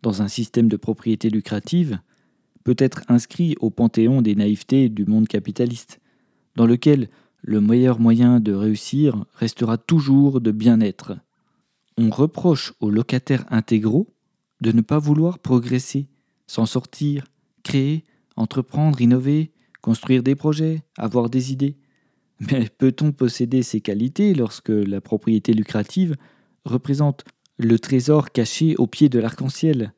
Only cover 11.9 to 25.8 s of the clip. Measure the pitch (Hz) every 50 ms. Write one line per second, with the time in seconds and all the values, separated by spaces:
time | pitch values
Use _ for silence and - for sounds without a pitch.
11.9 | _ - 117 110 104 - 139 160 - - - 175 156 131 - - - _ 117 107
12.9 | 104 110 117 - - 127 - - 139 123 - - - 113 107 - 113 110 104 110
13.9 | 110 147 196 - _ _ _ _ _ _ _ _ _ _ - 110 107 117 110 -
14.9 | 147 151 147 151 147 151 160 170 180 - _ - 127 123 117 120 127 127 127 -
15.9 | - 139 139 - _ _ _ _ _ _ _ _ - - 113 113 - 127 - -
16.9 | - - 147 147 143 143 135 _ _ _ _ _ _ _ _ - - 139 135 139
17.9 | 151 160 - _ _ _ _ _ _ - 117 - - 131 123 _ - 147 151 156
18.9 | 143 127 123 117 123 127 127 139 147 151 160 151 _ _ _ _ _ - - -
19.9 | 113 - - - 131 127 120 135 139 139 - 156 151 151 160 160 160 156 - _
20.9 | _ - 110 110 104 123 117 117 120 131 127 131 135 131 139 143 143 _ _ _
21.9 | _ _ _ _ _ _ _ _ _ _ - - - 131 117 107 _ _ 135 131
22.9 | 131 - 151 151 139 _ 135 120 - - 123 117 131 131 120 - - 110 - -
23.9 | 101 101 113 131 - - 208 208 185 147 120 107 - - _ - 110 107 101 98
24.9 | 98 98 - - - 104 - - 113 107 - - 113 110 104 - - 110